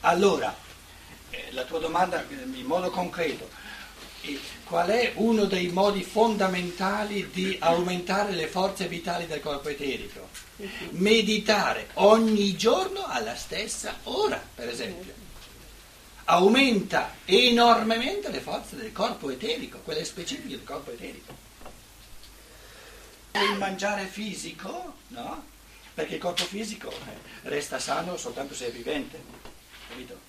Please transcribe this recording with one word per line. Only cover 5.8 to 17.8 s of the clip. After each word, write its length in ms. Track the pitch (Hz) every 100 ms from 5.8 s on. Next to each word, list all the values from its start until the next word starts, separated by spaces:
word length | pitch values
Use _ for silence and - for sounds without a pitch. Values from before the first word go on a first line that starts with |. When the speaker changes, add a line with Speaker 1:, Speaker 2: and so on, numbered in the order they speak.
| 202 202
Speaker 1:
fondamentali 1300 | 180 214 233 202 190 180 175 - 190 208 208 202 170
di 260 | 185 190 185
aumentare 720 | 165 170 180 180 175 190 208
le 160 | 175 156
forze 400 | 185 196 - 175
vitali 400 | 170 - 175 165
del 140 | 151
corpo 260 | 156 143 151
eterico? 600 | 143 143 113 98 - 92 - - -
Speaker 2:
Mhm. 140 | 202 - 170
Speaker 1:
Meditare 1000 | 160 196 226 208 214 - 208 151 110 - -
ogni 600 | 196 226 226 214 202 170
giorno 500 | 220 370 381 392 370
alla 300 | 247 220 -
stessa 580 | - - 220 - 214 -
ora, 380 | - - 415 233 - -
per 140 | 120
esempio. 560 | 120 120 175 - - - - - - - - - - - - -
Aumenta 840 | 170 196 247 269 208 - 160 - -
enormemente 1040 | - 202 247 233 240 220